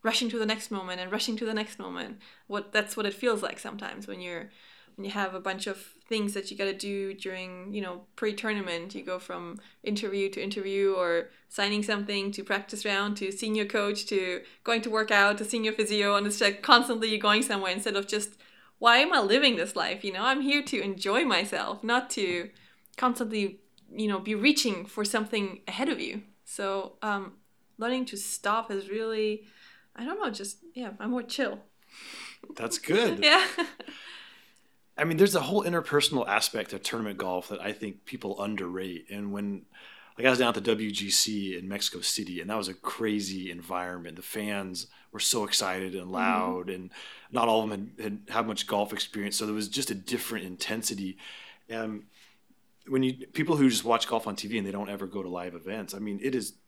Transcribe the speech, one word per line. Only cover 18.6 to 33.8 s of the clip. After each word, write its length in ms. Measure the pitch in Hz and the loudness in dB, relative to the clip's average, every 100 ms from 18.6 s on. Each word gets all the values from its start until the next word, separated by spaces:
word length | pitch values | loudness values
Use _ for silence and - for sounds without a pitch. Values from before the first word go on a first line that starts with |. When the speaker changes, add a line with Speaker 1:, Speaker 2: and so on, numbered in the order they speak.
| - _ | -20 _
Speaker 1:
"Why 200 | 233 240 | 8 8
am 120 | 311 | 8
I 80 | 330 | 4
living 380 | 202 240 285 208 | 6 6 6 4
this 180 | 180 185 | 0 0
life?" 300 | 170 196 202 | -2 -2 -4
You 80 | |
know, 100 | 185 | 0
I'm 160 | 233 262 | 2 2
here 220 | 277 285 | 4 2
to 180 | 285 226 | 2 -2
enjoy 440 | 196 190 196 226 294 | -2 -2 2 2 4
myself, 580 | 180 202 - - 214 | 2 2 -2 -2 -4
not 260 | 220 247 254 | 2 2 2
to 400 | - 190 175 202 - - _ - - | -2 0 0 -4 -14 -20 _ -18 0
constantly, 640 | 254 240 226 214 202 - _ _ _ | 0 2 -2 0 -2 -4 _ _ _
you 140 | - 214 | -2 0
know, 120 | 196 | 0
be 160 | 202 214 | -2 4
reaching 500 | 254 294 240 185 185 | 6 6 2 0 -6
for 180 | - | -4
something 560 | 208 226 214 220 196 185 - | 0 0 0 0 -2 -6 -10
ahead 220 | 185 277 | -2 0
of 100 | 262 | 0
you. 220 | - 214 - _ - | -4 -8 -12 _ -14
So, 480 | - 196 196 190 - | -4 -2 -2 -4 -6
um, 320 | 214 202 196 - _ _ _ - | -2 -2 -4 -14 _ _ _ -4
learning 280 | 233 254 254 | -2 0 -2
to 120 | 196 | -6
stop 540 | - - 202 220 226 | -6 -4 0 0 0
is 160 | 196 196 | -4 -4
really, 560 | 208 220 220 214 214 - - - - _ | -4 -2 0 0 0 -6 -20 -20 -20 _
I 120 | - 240 | -10 -6
don't 160 | 392 | -4
know, 80 | 370 | -4
just, 300 | 208 202 - 339 | -4 -8 -12 -14
yeah, 180 | 254 233 208 | -10 -10 -6
I'm 100 | 208 | -4
more 120 | 247 | -4
chill. 360 | 240 - 247 208 - _ _ - - - - - - - | -4 -2 -2 -2 -14 _ _ -20 -16 -14 -14 -16 -16 -6
Speaker 2:
That's 220 | 113 - | -4 -4
good. 420 | - 190 233 - | 2 4 4 6
Speaker 1:
<laughs> 60 | 302 | 8
Yeah. 200 | 339 381 - 330 - | 8 6 0 -4 -6